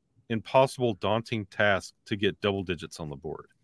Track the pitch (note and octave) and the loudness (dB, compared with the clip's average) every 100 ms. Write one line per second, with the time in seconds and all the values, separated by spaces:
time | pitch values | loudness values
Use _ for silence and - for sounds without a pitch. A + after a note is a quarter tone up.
0 | _ _ - A2+ - C3+ C3+ - B2 G2+ | _ _ -6 -4 2 4 4 2 -2 0
1 | G2+ A2 - A2 G2+ - G#2 F#2+ - _ | 0 0 -2 -6 -6 2 4 2 -2 _
2 | - G#2+ G2+ D#2+ G#2 G2 F2+ D#2+ - - | -8 0 0 0 0 0 -4 -6 -8 -10
3 | D#2 C#2 D#2 - - _ | -10 -10 -10 -12 -14 _